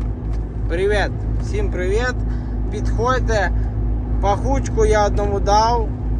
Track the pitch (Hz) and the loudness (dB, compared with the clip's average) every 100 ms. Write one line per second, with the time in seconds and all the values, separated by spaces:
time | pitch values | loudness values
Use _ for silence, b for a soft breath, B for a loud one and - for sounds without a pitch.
0 | - - - - - - - 165 196 208 | -4 -4 -4 -4 -4 -4 -2 0 2 2
1 | 160 113 - - - 208 208 175 180 208 | 0 -2 -2 -2 -2 -2 -2 -2 0 0
2 | 254 247 - B B B - 208 - - | 0 -2 -2 B B B -4 -2 -2 0
3 | 240 254 226 220 175 - B B - - | 2 2 2 2 2 0 B B -2 -2
4 | - - 196 202 254 269 247 226 214 214 | -2 0 2 0 0 0 0 2 4 4
5 | 208 196 208 202 180 208 226 233 233 - | 2 2 0 0 2 4 4 2 0 -4
6 | - | -2